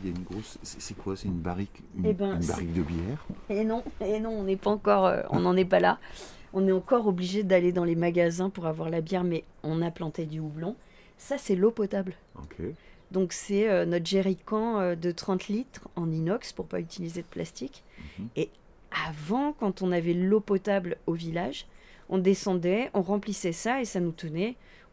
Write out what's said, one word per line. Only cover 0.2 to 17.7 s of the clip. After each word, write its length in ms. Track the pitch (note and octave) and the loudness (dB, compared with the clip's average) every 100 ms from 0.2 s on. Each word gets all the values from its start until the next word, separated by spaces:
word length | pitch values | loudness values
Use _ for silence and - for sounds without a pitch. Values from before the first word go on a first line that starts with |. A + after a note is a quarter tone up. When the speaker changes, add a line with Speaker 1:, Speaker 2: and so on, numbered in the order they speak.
Speaker 1:
grosse, 340 | F2 F#2+ A2 - | -6 -10 -10 -14
c'est, 160 | - - | -14 -12
c'est 120 | - G2 | -12 -8
quoi ? 180 | G2 F#2+ | -6 -6
C'est 100 | G2 | -4
une 120 | F2 | -4
barrique, 420 | F2 F2+ G2+ - - F#3+ | -4 -4 -6 -10 -12 -2
une, 80 | F#3 | 0
Speaker 2:
Eh 80 | |
ben, 220 | F#3+ G3 F2 | 2 0 -2
Speaker 1:
une 60 | |
Speaker 2:
c'est 80 | - | -2
Speaker 1:
barrique 240 | - E2+ | -2 -2
de 80 | E2+ | -2
bière ? 440 | D#2 E2 F2+ D3+ - - - | -2 -2 -4 -6 -10 -10 -4
Speaker 2:
Et 140 | G3+ A3 | -2 0
non, 180 | A3+ - - | -2 -6 -6
et 180 | G3 G#3+ | -2 -2
non, 100 | A3 | -2
on 120 | A3 | -2
n'est 120 | F#3+ F#3+ | -2 0
pas 120 | G#3 | 0
encore, 360 | G#3 G#3 G3+ F#3 | 0 4 4 4
euh, 180 | - - | 2 0
on 80 | - | 2
n'en 140 | F3+ F#3 | 4 4
est 80 | F#3 | 6
pas 140 | F#3 | 6
là. 180 | F3+ - - - - - - | 6 2 -4 -16 -16 -18 -6
On 120 | F#3+ F#3+ | 2 4
est 40 | |
encore 340 | F#3 - B3 G#3+ | 4 4 4 4
obligé 360 | F3+ F3+ G3+ | 2 0 0
d'aller 280 | G3 F#3 F3 | 4 6 6
dans 100 | F3+ E3+ | 4 2
les 100 | E3 | 4
magasins 540 | E3+ F3 E3+ E3+ F#3+ | 4 4 4 4 -2
pour 180 | F#3+ E3 | -2 -4
avoir 220 | D#3+ E3 | -2 -2
la 120 | E3 | -2
bière, 220 | D#3+ F#3 F3+ | 0 0 0
mais 180 | E3 - - | -2 -4 -8
on 180 | D3+ D#3+ | -2 0
a 100 | E3+ | 0
planté 340 | E3 E3 E3 D#3+ | -2 -6 -6 -6
du 140 | D#3 | -6
houblon. 360 | D#3 D3+ E3+ B3 - - - - | -6 -6 -6 -8 -14 -20 -20 -10
Ça, 200 | - C#4 | -6 -4
c'est 180 | - F#3 | 0 4
l'eau 160 | G#3+ | 4
potable. 420 | A3+ G3 G3+ F#3+ - - D#2 | 4 0 -2 -4 -8 -16 -16
Speaker 1:
Ok. 200 | D2+ - F2 E3 - - - | -14 -8 -8 -8 -16 -20 -6
Speaker 2:
Donc, 220 | F#3 F3+ | -2 -2
c'est, 360 | - - G3 A3 | -2 -2 2 4
euh, 160 | F3+ E3+ | 4 2
notre 200 | F3 E3 | 0 2
jerrycan, 720 | G3 F#3+ F#3 - G#3+ A#3 G#3+ | 2 2 0 -2 -2 0 0
euh, 160 | F3+ E3+ | 0 0
de 160 | F3 | -2
trente 360 | E3+ - F#3 - | -2 0 -2 0
litres 420 | G#3 C4+ - - - | -4 -4 -12 -10 -4
en 120 | E3 | -2
inox 440 | D#3+ D#3+ A3+ - | 0 0 -2 -6
pour 140 | - E3+ | -10 -6
pas 120 | F#3 | -6
utiliser 420 | E3 - E3 E3+ | -6 -8 -8 -8
de 60 | E3 | -10
plastique. 560 | - E3 - C#4 | -8 -8 -8 -12